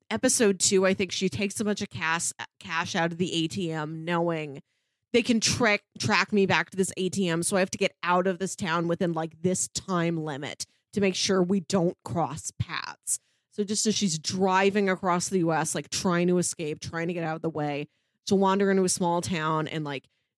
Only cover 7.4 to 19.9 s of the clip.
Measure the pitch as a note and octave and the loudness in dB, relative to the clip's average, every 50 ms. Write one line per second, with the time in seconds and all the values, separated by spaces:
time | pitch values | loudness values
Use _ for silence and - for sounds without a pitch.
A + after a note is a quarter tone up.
7.4 | E3+ - G#3 F#3 F#3+ - - - G3 - - - - F3 F3+ F#3 F3+ F#3+ F3+ E3+ | -2 0 2 0 0 0 0 -2 -2 -2 -2 -4 -2 2 2 4 4 2 0 -2
8.4 | F#3+ F3+ - - G3+ D#3+ E3 F3 E3+ E3+ E3+ - G3 F3 E3 D#3+ D#3+ D#3+ - D#3+ | -4 -6 -6 -4 -2 -2 0 0 0 0 0 0 0 -2 0 -2 -4 -6 -8 -4
9.4 | E3 F#3 F#3 - - - - - - - F#3 E3+ E3 E3+ E3+ D#3+ D#3 D#3 C#3 C3+ | -2 -2 0 0 -2 -4 -6 -10 -6 -2 -2 0 0 0 0 -2 -4 -6 -6 -6
10.4 | D3 A2+ - - - _ _ _ _ _ - G#3 G3+ F#3+ F#3 - - - F#3+ F#3+ | -8 -8 -8 -10 -12 _ _ _ _ _ -2 0 0 0 0 0 0 2 2 2
11.4 | F3+ F3 G3+ G3 D#3+ - F#3+ G3 E3 F3+ - _ - - B2 E3+ D3+ A#2+ D3 - | 2 2 2 -2 0 0 0 2 2 2 0 _ -8 -6 -2 -2 -2 -2 -4 -8
12.4 | - - - - - - D#3+ - - - - _ - - - - _ _ _ _ | -10 -12 -6 -6 -6 -6 -6 -8 -8 -10 -12 _ -6 -6 -6 -6 _ _ _ _
13.4 | _ _ - - G#3 F#3+ G#3+ - - A3 G3+ - G#3 F#3 D#3 D#3 - - G3 F#3 | _ _ -4 -4 -2 -2 0 0 0 0 0 2 0 0 -2 -2 -4 -4 -2 0
14.4 | G3 F#3+ F#3 F#3+ G3 G3 G3 G#3 G3+ F#3+ F#3 F#3 - F3+ E3+ F3+ - - G3+ F#3 | 2 4 4 4 4 4 4 2 2 2 0 0 0 0 0 2 0 0 0 2
15.4 | E3 E3 D#3+ D3 D#3 - - D#3+ C#3+ - - - - F#3+ E3+ F3 F3 F3+ F3+ F3+ | 2 2 2 0 0 -2 -4 -6 -6 -4 -6 -2 0 2 2 2 2 4 2 2
16.4 | E3+ - - - E3 D3 D#3 - - - - E3 E3+ E3+ F3 F3 E3 D#3+ D#3+ E3 | 2 0 -4 -6 -6 -6 -6 -6 -8 -8 -6 -4 -4 -4 -4 -4 -4 -4 -6 -4
17.4 | - E3 D#3 D#3 D3 D3 C#3+ C#3+ D3 - _ _ _ _ _ _ - - G3+ F#3+ | -6 -4 -4 -2 -2 -2 -2 -4 -6 -10 _ _ _ _ _ _ -2 0 2 4
18.4 | F#3+ F#3+ F#3+ G3 G3+ G3 F#3+ F#3+ F#3 F3+ - - F#3 E3+ E3+ F3 E3+ - F#3+ D#3+ | 6 4 4 4 4 4 4 4 4 2 0 0 0 0 0 0 0 -2 -4 -2
19.4 | D#3 D#3 D#3 D#3 D#3 - - D#3+ D3+ C#3+ | 0 0 0 0 -2 -2 -4 -6 -6 -6